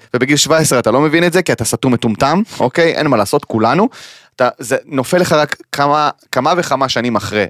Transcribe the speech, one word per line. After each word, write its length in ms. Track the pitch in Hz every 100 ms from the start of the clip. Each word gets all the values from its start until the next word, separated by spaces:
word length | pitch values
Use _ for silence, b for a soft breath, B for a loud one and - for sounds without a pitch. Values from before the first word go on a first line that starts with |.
| b 123
ובגיל 220 | 131 143
שבע 200 | 135 160
עשרה 220 | 156 127
אתה 120 | 113
לא 100 | 123
מבין 220 | 151 160
את 100 | 170
זה, 80 | 170
כי 100 | 175
אתה 140 | 127 110
סתום 280 | 120 131
מטומטם, 480 | 120 120 107 139 170 220 -
אוקיי? 320 | 123 - 165 -
אין 120 | 151
מה 100 | 123
לעשות, 280 | 101 143 -
כולנו. 440 | 113 110 147 277 B B B B -
אתה, 140 | 123 -
זה 180 | 120 131 -
נופל 320 | 139 123 180
לך 160 | 180
רק 220 | 160 147 - -
כמה, 380 | - 143 147 151 - _
כמה 220 | - 139 175
וכמה 320 | 170 135 131
שנים 260 | 127 120 110
אחרי. 300 | 98 107 95